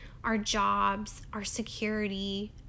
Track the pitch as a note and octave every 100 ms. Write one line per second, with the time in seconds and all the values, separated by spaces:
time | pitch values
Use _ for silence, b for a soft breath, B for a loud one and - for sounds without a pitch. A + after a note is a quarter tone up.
0 | B B A#3 A3 G#3 G#3+ G3+ G3+ G3+ G3+
1 | G#3+ - - G#3+ G3 - A3 - G#3+ G#3+
2 | G#3 G3 G3 G3 G#3+ -